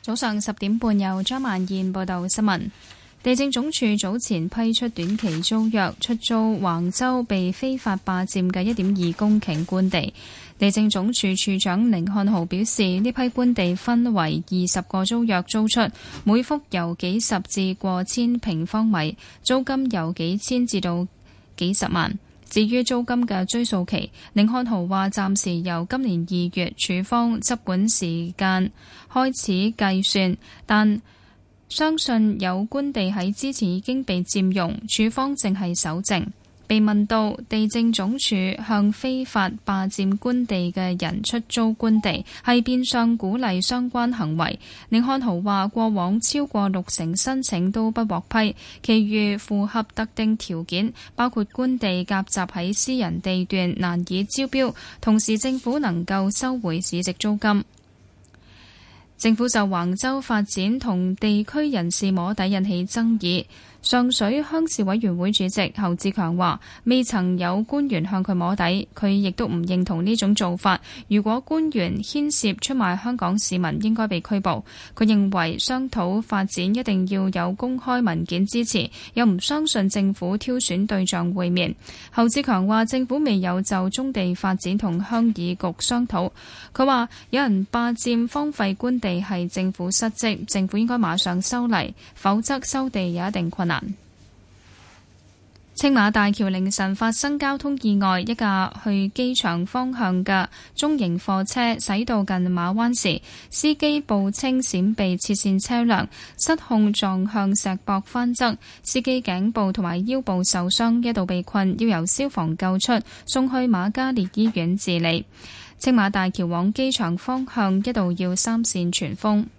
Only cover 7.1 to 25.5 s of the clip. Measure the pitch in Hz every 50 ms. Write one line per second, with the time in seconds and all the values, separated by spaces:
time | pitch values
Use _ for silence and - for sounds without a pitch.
7.1 | 254 254 240 - 202 190 180 180 185 - - 262 262 254 - 226 190 185 - -
8.1 | 185 180 185 185 - 190 180 185 185 214 185 220 240 214 185 190 202 190 175 170
9.1 | 165 - 208 214 214 214 - - 156 151 170 - 185 185 190 185 185 170 - -
10.1 | - - - - - - - - - - 202 202 196 214 214 208 208 190 190 220
11.1 | 247 - - 190 190 185 - 208 190 190 - 202 - 202 233 240 214 175 165 196
12.1 | 196 214 196 202 220 180 170 175 190 185 220 226 - - 202 185 180 185 208 247
13.1 | 240 - 254 247 - 254 247 247 240 214 185 175 180 185 - - 240 233 240 247
14.1 | 220 190 160 156 156 160 170 - 190 180 180 180 - 190 185 - - 190 190 196
15.1 | 233 233 233 226 196 180 180 - - 220 220 214 - 240 220 - - - - -
16.1 | - - - 208 208 240 254 - 302 294 - _ 202 180 170 170 175 - - 180
17.1 | 185 233 - - 220 185 190 - - 202 190 190 185 - - 190 180 180 190 -
18.1 | - 247 240 233 240 240 - 214 170 156 165 - - 214 226 226 208 165 151 156
19.1 | - - - - - - - - 254 262 254 - 269 269 269 254 220 180 160 165
20.1 | 185 - 165 170 185 208 - - 254 247 247 233 - 190 180 180 170 175 180 185
21.1 | _ - - - - - _ _ - - 175 175 196 - 202 - - 175 160 -
22.1 | 202 196 - - _ - - - - 214 214 214 240 254 247 - 254 240 240 -
23.1 | 247 240 247 226 202 185 185 - - 233 240 - 220 190 180 - - - - -
24.1 | - - - - - 202 208 220 240 254 247 233 233 185 175 180 190 190 190 196
25.1 | 190 214 196 190 196 196 - 190